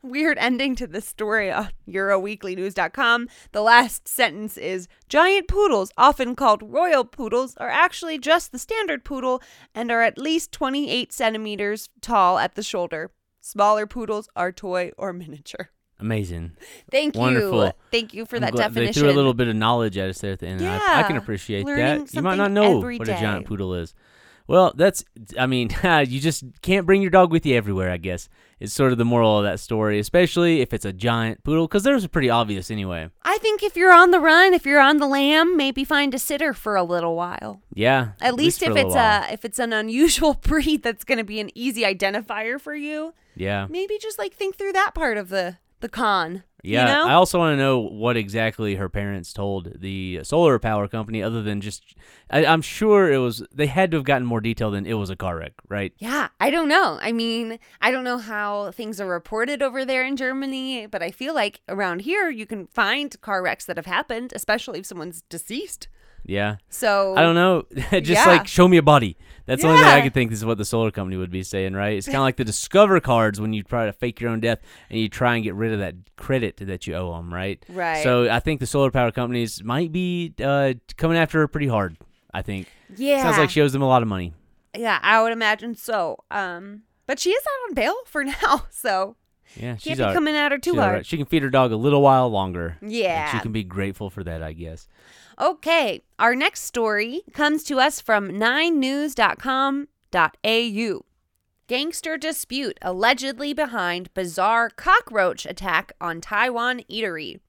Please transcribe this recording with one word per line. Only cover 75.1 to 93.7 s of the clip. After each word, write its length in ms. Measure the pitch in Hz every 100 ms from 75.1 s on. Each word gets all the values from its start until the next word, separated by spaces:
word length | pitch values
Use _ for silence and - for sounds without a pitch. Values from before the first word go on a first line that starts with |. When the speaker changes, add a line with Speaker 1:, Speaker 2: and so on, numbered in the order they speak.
| - 123 117
Speaker 2:
and 80 |
get 100 | 107
rid 180 | 95 113
of 60 | 107
that 160 | 95 90 95 -
credit 400 | - 135 107 -
that 220 | 98 92 -
you 80 | 80
owe 200 | 92 82
'em, 160 | 85
right? 320 | 87 95 98 -
Speaker 1:
Right. 340 | 180 170 156
Speaker 2:
So 260 | 151 123 120
I 120 | 117
think 180 | 160 151
the 80 | 123
solar 240 | 143 135
power 220 | 131 120
companies 500 | 120 123 123 117 -
might 300 | 107 131 170
be, 420 | 165 180 175 170 -
uh, 320 | 135 143 135 123 _ -
coming 200 | 160 165
after 220 | 160 160
her 80 | 151
pretty 220 | 156 143
hard, 280 | 113 95 80 - _ _
I 80 | -
think. 240 | 95 98 90 _ _ 196
Speaker 1:
Yeah. 260 | 269 285
Speaker 2:
Sounds 160 | 254 208
like 120 | 147
she 100 | 151
owes 120 | 147
them 100 | 135
a 60 | 135
lot 140 | 127
of 60 | 113
money. 260 | 95 87 80 _ _ _ 202
Speaker 1:
Yeah, 220 | 226 185
I 200 | 190 220
would 80 | 226
imagine 460 | 233 214 214 226 220
so. 400 | - 214 170 - _
Um, 500 | 208 185 175 196 208 _ _ -
but 140 | 277
she 100 | 349
is 120 | 453 587
out 220 | 554 480
on 60 |
bail 200 | 294 233 440
for 200 | 494 302
<laughs> 180 | 277 277
now, 240 | 381 254 -
so 460 | - 233 190 196 - _ _ _
Speaker 2:
Yeah, 80 | -
Speaker 1:
can't 180 | 117 113
Speaker 2:
she's 140 | 311 202
Speaker 1:
be 40 |
Speaker 2:
all 60 | 110
right. 60 |
Speaker 1:
coming 200 | 359 302
at 160 | 302 294
her 80 | 277
too 140 | 339
Speaker 2:
She's 60 | 330
all 40 | 202
Speaker 1:
hard. 80 | 185
Speaker 2:
right. 100 | -
She 100 | 160
can 80 | 139
feed 180 | 165
her 60 | 139
dog 200 | 135 127
a 60 | 110
little 260 | 131 143
while 260 | 143 131 127
longer. 500 | 104 95 87 82 80
And 100 | 208
Speaker 1:
Yeah. 400 | 233 190 165 151
Speaker 2:
she 80 | 127
can 140 | 113
be 100 | 110
grateful 480 | 92